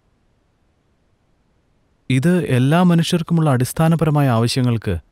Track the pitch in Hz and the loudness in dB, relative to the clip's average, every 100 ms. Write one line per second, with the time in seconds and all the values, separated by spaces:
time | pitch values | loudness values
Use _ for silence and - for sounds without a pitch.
0 | _ _ _ _ _ _ _ _ _ _ | _ _ _ _ _ _ _ _ _ _
1 | _ _ _ _ _ _ _ _ _ _ | _ _ _ _ _ _ _ _ _ _
2 | - 131 165 180 - 123 131 165 180 170 | -4 -2 0 0 0 0 2 2 4 2
3 | 165 175 165 170 156 127 127 - 165 165 | 0 -2 -2 0 0 0 -2 -2 0 0
4 | 160 147 139 113 120 131 123 117 107 87 | 0 0 0 0 0 -2 -2 -2 -4 -8
5 | - | -8